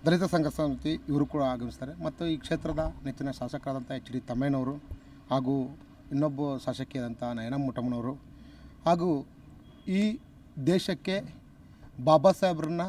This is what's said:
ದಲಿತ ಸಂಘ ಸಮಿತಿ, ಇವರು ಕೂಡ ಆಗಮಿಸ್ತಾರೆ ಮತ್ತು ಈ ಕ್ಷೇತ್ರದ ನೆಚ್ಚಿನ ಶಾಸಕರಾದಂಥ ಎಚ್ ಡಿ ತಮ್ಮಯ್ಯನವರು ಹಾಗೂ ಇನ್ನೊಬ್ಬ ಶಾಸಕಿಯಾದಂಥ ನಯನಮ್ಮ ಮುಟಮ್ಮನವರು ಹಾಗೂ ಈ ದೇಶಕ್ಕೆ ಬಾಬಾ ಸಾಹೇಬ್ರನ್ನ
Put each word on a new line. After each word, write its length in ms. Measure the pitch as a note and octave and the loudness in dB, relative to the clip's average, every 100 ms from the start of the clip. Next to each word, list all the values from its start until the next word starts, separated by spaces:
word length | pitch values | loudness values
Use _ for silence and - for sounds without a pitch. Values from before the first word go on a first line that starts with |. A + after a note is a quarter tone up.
| D3+ | 4
ದಲಿತ 160 | F3 | 4
ಸಂಘ 240 | F#3 E3+ D3 | 4 2 2
ಸಮಿತಿ, 460 | - D3+ B2+ D3+ D#3+ - | 0 -2 0 -2 -4 0
ಇವರು 180 | C#3+ C#3 | 0 2
ಕೂಡ 160 | D3+ | 2
ಆಗಮಿಸ್ತಾರೆ 600 | C3+ B2 A#2+ - C3 C#3+ | 0 0 -6 -8 -12 -6
ಮತ್ತು 220 | D#3+ C3 E3+ | -8 -4 -4
ಈ 100 | D#3 | -4
ಕ್ಷೇತ್ರದ 580 | - D#3+ D#3+ D3+ D#3+ - | -2 -4 -2 -2 -4 -4
ನೆಚ್ಚಿನ 260 | C#3 C3 C#3 | -8 -6 -6
ಶಾಸಕರಾದಂಥ 600 | B2+ B2 C#3+ - C3+ A#2+ | -4 -6 -6 -4 -6 -6
ಎಚ್ 220 | C3 A#2+ | -8 -6
ಡಿ 80 | B2 | -8
ತಮ್ಮಯ್ಯನವರು 540 | - A#2+ C#3 C#3 B2+ D3 - - - - - | -4 0 2 2 0 -4 -10 -14 -14 -20 -2
ಹಾಗೂ 480 | C3 C3 C#3 C3 D#3 - - - | 0 2 0 -2 -8 -20 -20 -4
ಇನ್ನೊಬ್ಬ 280 | C#3 D3+ C#3 D3 C3+ | 0 0 0 -4 -2
ಶಾಸಕಿಯಾದಂಥ 580 | - B2+ C3 C3+ A#2+ A#2 | -4 -4 -6 -6 -6 -6
ನಯನಮ್ಮ 420 | A#2+ A#2 A2+ C#3+ | -6 -4 -4 -2
ಮುಟಮ್ಮನವರು 480 | C3+ B2 B2 A#2+ A#2+ C#3+ - - - - - - - | -2 -2 -2 -2 -4 -6 -14 -20 -20 -20 -20 -2 2
ಹಾಗೂ 400 | F3 F3 C#3+ - - - - - - - | 4 4 0 -2 -18 -20 -20 -20 -14 -2
ಈ 300 | F#3+ G#3+ A3+ - - - - C3 | 2 2 0 -10 -20 -14 -2 2
ದೇಶಕ್ಕೆ 680 | F#3 - F3+ - G3 - - - - - - - - | 4 2 -2 -2 -2 -4 -16 -20 -20 -20 -20 -18 0
ಬಾಬಾ 280 | B2+ D#3 F#3+ | 6 8 8
ಸಾಹೇಬ್ರನ್ನ 480 | F#3+ F#3+ D#3+ D#3 E3+ | 6 2 2 -2 -2